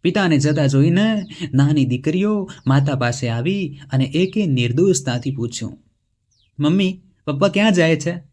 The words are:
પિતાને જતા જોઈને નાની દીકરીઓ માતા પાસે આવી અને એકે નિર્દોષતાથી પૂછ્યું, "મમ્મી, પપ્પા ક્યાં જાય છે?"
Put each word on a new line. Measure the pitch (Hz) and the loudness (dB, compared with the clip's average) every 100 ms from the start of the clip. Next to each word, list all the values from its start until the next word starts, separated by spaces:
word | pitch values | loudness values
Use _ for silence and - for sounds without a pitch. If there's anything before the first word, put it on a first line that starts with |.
પિતાને | 180 202 180 151 | -2 0 2 2
જતા | 143 139 139 | 2 2 2
જોઈને | 135 156 180 214 214 185 - 175 | 4 4 4 2 0 -6 -10 -2
નાની | 127 143 151 123 | 2 4 2 0
દીકરીઓ | 123 - 175 202 208 190 - - | 0 -2 0 0 -2 -6 -6 0
માતા | 135 143 135 | 2 2 -2
પાસે | 120 120 120 | -2 -2 -4
આવી | 117 147 202 165 - - | -2 -2 -4 -6 -10 -4
અને | 131 | -2
એકે | 131 156 185 214 190 | 0 0 -2 0 0
નિર્દોષતાથી | 127 120 123 190 - - 123 135 | 0 0 2 2 2 -2 -4 -4
પૂછ્યું, | 135 117 - 110 - _ _ _ _ _ _ _ - | -6 -8 -8 -10 -12 _ _ _ _ _ _ _ -4
"મમ્મી, | 147 190 185 185 _ _ - | 0 2 0 -4 _ _ -8
પપ્પા | 139 151 | 0 0
ક્યાં | 202 220 | 2 2
જાય | 170 160 156 | 4 2 0
છે?" | 170 175 - | -2 -8 -14